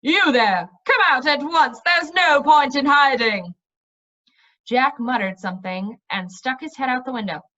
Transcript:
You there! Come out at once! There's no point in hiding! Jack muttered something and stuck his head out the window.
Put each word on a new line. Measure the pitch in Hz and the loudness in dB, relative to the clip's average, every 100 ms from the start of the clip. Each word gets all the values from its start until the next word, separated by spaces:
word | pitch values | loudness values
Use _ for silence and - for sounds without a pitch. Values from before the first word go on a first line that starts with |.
You | 254 370 359 | 0 0 2
there! | 247 220 185 175 _ | 2 2 0 -6 _
Come | - 508 370 | -2 2 2
out | 262 269 | 2 0
at | 285 | -2
once! | 285 330 269 240 | 0 0 0 0
There's | - 349 320 | -2 0 0
no | 359 349 285 | 0 2 2
point | 285 302 277 | 4 4 4
in | 285 | 0
hiding! | 277 285 277 254 226 208 175 - _ _ _ _ _ _ _ _ _ _ | 2 4 4 2 -2 -2 -8 -18 _ _ _ _ _ _ _ _ _ _
Jack | - 247 277 285 | -4 0 0 -4
muttered | 233 254 190 190 | -4 -4 -4 -6
something | 196 185 185 185 196 247 _ | -10 -10 -10 -8 -10 -12 _
and | 196 185 | -10 -10
stuck | 190 262 262 | -10 -8 -8
his | 311 - | -12 -8
head | 262 | -4
out | 254 | -4
the | 254 | -6
window. | 247 202 151 _ | -8 -8 -10 _